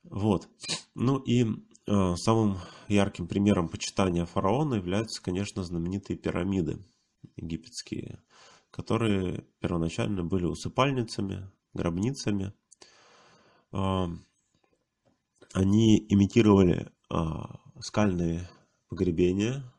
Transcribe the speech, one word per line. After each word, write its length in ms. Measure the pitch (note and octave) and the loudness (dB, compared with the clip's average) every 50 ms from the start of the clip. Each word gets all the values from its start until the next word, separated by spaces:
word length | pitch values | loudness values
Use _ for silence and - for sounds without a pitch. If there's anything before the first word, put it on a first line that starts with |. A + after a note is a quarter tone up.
| _ | _
Вот. 460 | - - F#2+ G2+ G#2+ G2 D#2+ - - _ _ - - - - - _ _ | -10 -6 -2 2 2 2 2 0 -8 _ _ -8 -8 -8 -8 -10 _ _
Ну 220 | - A2 B2 C#3 | -2 0 0 0
и, 280 | C3+ - - A#2+ B2 A#2+ A2 G#2+ - - _ - - _ | 0 0 0 2 2 2 2 -2 -6 -10 _ -20 -18 _
а, 280 | - G#2 G2+ F#2+ F2+ F2 | 0 2 2 2 2 0
самым 420 | F2 - A2+ A2+ A2+ A2 G#2 G2 F#2 F2 - - - - | 0 2 2 2 4 4 2 0 -2 -8 -16 -18 -20 -4
ярким 400 | - G#2 G2+ G2 G2+ - - F2+ | 0 2 2 2 2 -2 -8 -8
примером 420 | E2+ - G2 G2+ G#2 G2+ F2+ E2+ D#2+ | -2 0 2 4 4 4 2 0 -4
почитания 560 | - G2+ - - - - G2 F#2 F2 F2 E2+ | -6 -10 -10 -6 -2 0 0 2 2 -2 -4
фараона 500 | E2+ - G2 G2 F#2+ A2 C3+ D#3 D3 B2 | -2 -4 -2 0 0 0 0 0 -2 -2
являются, 460 | G#2 F2+ F2 F#2 G#2 A2+ A2+ - - | -4 -2 -2 -2 -2 -4 -4 -8 -10
конечно, 420 | - G2 F2+ F#2 G2+ G2+ - G2+ F#2 | -6 -4 -4 -4 -4 -4 -6 -8 -8
знаменитые 540 | E2 F2 E2+ E2 F2 F#2+ G2+ - - F2 | -6 -4 -4 -4 -4 -4 -6 -6 -8 -10
пирамиды 680 | E2 - E2 D#2+ F#2 F2 G2 G2 F#2+ E2+ - E2 E2 - _ _ _ _ _ _ _ - - _ | -6 -4 -4 -4 -2 -2 0 0 0 -2 -2 -4 -8 -14 _ _ _ _ _ _ _ -20 -20 _
египетские, 840 | - F2 D#2+ E2 D#2+ - - - - - - - - - - - - _ _ _ - - - - _ _ _ | -14 -10 -10 -10 -10 -10 -14 -16 -16 -12 -10 -10 -10 -10 -12 -16 -18 _ _ _ -20 -20 -20 -20 _ _ _
которые 760 | - - - - A2+ A2 A#2 A2 G2+ F#2+ F#2 F2+ D2+ - - _ _ _ | -14 -14 -4 -2 -2 0 2 0 0 0 0 -2 -6 -8 -12 _ _ _
первоначально 640 | - E2+ F2 E2+ E2 E2 - - A#2 G#2+ G#2 F#2 F2 | -6 -4 -2 -2 -2 -2 -2 -4 -4 -4 -4 -4 -4
были 220 | E2 F#2+ F#2 F2 | -2 -2 0 0
усыпальницами, 1040 | D#2+ D#2+ - - E2+ - - C3 C#3+ C3+ B2+ A#2 A2 - - G2+ F#2+ F#2+ F#2+ F#2+ F#2+ _ _ _ _ _ | -2 -4 -4 -8 -6 0 0 0 2 0 -2 -4 -4 -6 -6 -6 -6 -6 -8 -10 -14 _ _ _ _ _
гробницами. 800 | - F2+ F2 E2 F2 G2+ B2 C#3+ - - A2+ G2+ G2+ F#2+ G2 - _ _ _ - _ - _ _ _ _ _ _ _ _ _ _ _ _ _ _ _ _ _ | -4 -4 -2 -2 0 -2 -2 -4 -4 -4 -4 -4 -2 -4 -6 -10 _ _ _ -20 _ -20 _ _ _ _ _ _ _ _ _ _ _ _ _ _ _ _ _
А, 380 | - F#2+ F#2+ F#2+ F#2+ F#2 F2+ F2 E2+ E2 - _ _ _ _ _ _ _ _ _ _ _ _ _ _ _ _ _ _ _ _ _ _ _ - _ - | -6 -2 0 0 0 0 -2 -4 -6 -12 -14 _ _ _ _ _ _ _ _ _ _ _ _ _ _ _ _ _ _ _ _ _ _ _ -20 _ -2
они 520 | F#2+ F#2+ F#2+ G2+ A2 A2+ A2 G#2+ - - - | 0 2 4 4 6 8 8 6 6 6 4
имитировали, 840 | G#2 G2+ G2+ G2 - A#2 A2 G#2+ G2+ G2 F#2+ F2+ - - - - _ _ _ _ | 4 4 4 6 6 6 6 8 8 8 8 6 4 0 -2 -10 _ _ _ _
а, 500 | - E2+ E2 D#2+ D#2 - - - - - _ - _ C3+ | -4 -4 -2 -2 -4 -8 -10 -12 -16 -18 _ -20 _ -16
скальные 680 | - - - A2 G#2+ G#2 F#2 F2 F2 E2 E2+ E2+ F2+ F2+ - _ _ _ _ _ _ _ | -16 -4 -2 0 0 2 0 0 -2 -2 -2 -4 -6 -12 -18 _ _ _ _ _ _ _
погребения 760 | F2+ E2 F#2+ F2+ E2 E2 F2+ F2+ F#2 G2 G#2 A#2 C3 C#3+ C3 B2 _ | -4 0 0 0 4 4 2 2 4 0 0 -2 -2 -6 -10 -14 _